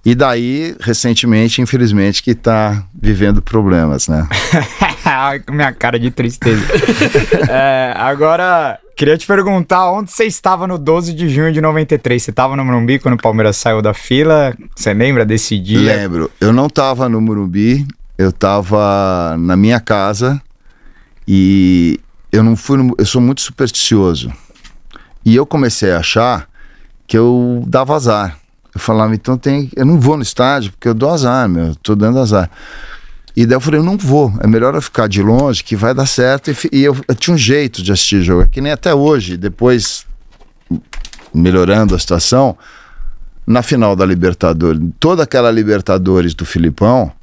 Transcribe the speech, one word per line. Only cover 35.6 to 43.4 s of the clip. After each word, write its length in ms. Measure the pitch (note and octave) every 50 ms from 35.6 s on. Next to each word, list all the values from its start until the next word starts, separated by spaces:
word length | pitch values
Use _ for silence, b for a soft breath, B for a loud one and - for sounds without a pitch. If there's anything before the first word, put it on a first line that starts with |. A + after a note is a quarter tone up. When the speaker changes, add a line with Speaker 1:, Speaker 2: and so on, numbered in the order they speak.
| -
Speaker 1:
que 120 | - A2+
vai 160 | G2+ G#2+ A#2
dar 140 | C3 C3+ C3+
certo." 460 | B2+ - - B2 B2+ C3+ C3+ - -
E 20 | C#3
fi-, 160 | - - E3
e 120 | - C3+ C#3
eu... 120 | C#3+ C3+ C3 C3+
eu 80 | - C3
tinha 180 | A2 - E3+ F3
um 40 |
jeito 440 | D#3 A#2 G#2+ C3+ D3 D3 B2 - -
de 100 | F2+ F#2+
assistir 300 | G2+ F2+ - - G2+ G2
jogo, 220 | F2+ E2+ F#2 F2 F#2
é 40 |
que 140 | F2 - C3+
nem 100 | C3+ D3
até 220 | D3+ - - F3+ D#3
hoje, 440 | C#3 C#3 D3+ D#3 C3 F#2+ F2+ F#2
depois 680 | F2 F#2 G2+ F2 - A#2 B2 B2+ A#2 G2+ - - - - - - - - - _ _ - _ _ _ _ _ E2+ - - _ - - - - - - - - -
melhorando 600 | D2+ E2+ F2+ F2+ F#2 F2+ F2 G2+ G#2+ A2 G2+ F#2
a 40 | F2
situação, 580 | - - F2+ E2+ - - B2 B2+ C#3 B2+ E2+ b b b b b b b b b b b b b b - - -